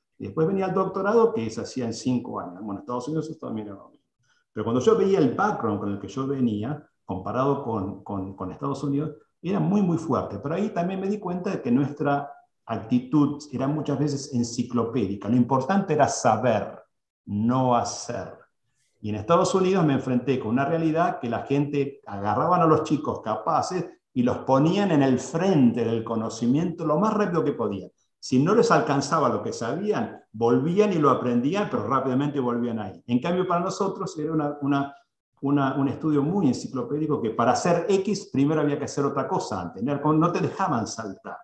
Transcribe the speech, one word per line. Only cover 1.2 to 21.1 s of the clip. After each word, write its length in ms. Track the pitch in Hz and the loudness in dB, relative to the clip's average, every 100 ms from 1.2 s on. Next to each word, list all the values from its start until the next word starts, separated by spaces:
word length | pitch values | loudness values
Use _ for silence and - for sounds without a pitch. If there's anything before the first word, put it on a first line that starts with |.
| 226 | 4
que 160 | 226 226 | 2 -4
se 120 | - | -6
hacía 240 | 104 127 117 | -8 -4 -4
en 80 | |
cinco 440 | 113 131 123 - 107 | -4 -2 -2 -2 -8
años. 240 | 87 87 | -8 -10
Bueno, 160 | 107 101 | -8 -8
Estados 300 | 110 123 131 | -6 -6 -4
Unidos 200 | 156 151 | -4 -6
eso 160 | - | -8
también 240 | 127 113 104 | -8 -8 -8
era 80 | 98 | -12
lo 120 | - | -18
mismo. 160 | _ _ _ _ _ _ | _ _ _ _ _ _
Pero 120 | - | -6
cuando 160 | 104 123 | 0 2
yo 160 | 220 190 | 4 4
veía 220 | 196 190 | 4 4
el 160 | 139 | 4
background 460 | - - - 113 101 | 2 0 0 -2 -2
con 120 | 101 | -4
el 60 | 98 | -6
que 100 | - | -8
yo 200 | - 135 | -6 -4
venía, 580 | 139 123 104 113 147 - _ | 0 0 0 -4 -6 -10 _
comparado 600 | - 95 95 117 139 139 | -10 -8 -4 0 0 0
con, 400 | 113 113 95 95 | -2 -4 -4 -8
con, 320 | - 101 95 98 | -8 -8 -8 -8
con 160 | 92 | -10
Estados 320 | - 139 139 | -6 -6 -4
Unidos, 320 | 143 139 156 - _ _ | -4 -2 -4 -8 _ _
era 160 | 170 190 | -4 -2
muy, 220 | 160 202 | 2 2
muy 160 | 185 165 | 2 0
fuerte. 420 | - 117 - 98 | 0 -2 -2 -6
Pero 160 | 143 | -6
ahí 140 | 175 214 | -4 -2
también 260 | 170 180 190 | -2 -4 -2
me 80 | 196 | -4
di 100 | 208 | -4
cuenta 320 | 175 180 196 | -4 -6 -4
de 120 | 175 | -4
que 80 | 127 | 0
nuestra 600 | 123 139 - 143 143 - - _ _ - | 2 2 -2 0 0 -2 -12 _ _ -8
actitud 760 | 113 - 123 - 151 143 - - | -8 0 0 2 2 2 0 -8
era 160 | 123 135 | -4 -2
muchas 320 | 151 147 143 | -2 -2 -2
veces 360 | 147 135 - | -2 -2 -4
enciclopédica. 920 | 123 117 - 120 120 110 127 98 101 101 | -2 -2 -2 -2 -2 -2 0 -2 -2 0
Lo 80 | 123 | 2
importante 580 | 120 135 - 196 - | 4 2 2 0 2
era 120 | 151 131 | 2 2
saber, 720 | - 123 107 120 107 - - - _ _ _ | 4 2 4 4 2 -2 -10 -20 _ _ _
no 500 | - 104 113 127 127 | -6 0 2 2 4
hacer. 600 | 117 113 - - 113 87 - _ _ _ _ _ _ | 2 0 -6 -8 -8 -10 -14 _ _ _ _ _ _
Y 80 | 107 | -6
en 60 | |
Estados 400 | 107 101 170 185 | -4 2 4 4
Unidos 320 | 190 185 190 156 | 2 2 4 4
me 80 | |
enfrenté 440 | 135 131 123 139 127 | 2 0 0 2 0
con 120 | 107 | 0
una 160 | 120 143 | 0 0
realidad 520 | 165 160 156 180 | 0 2 2 0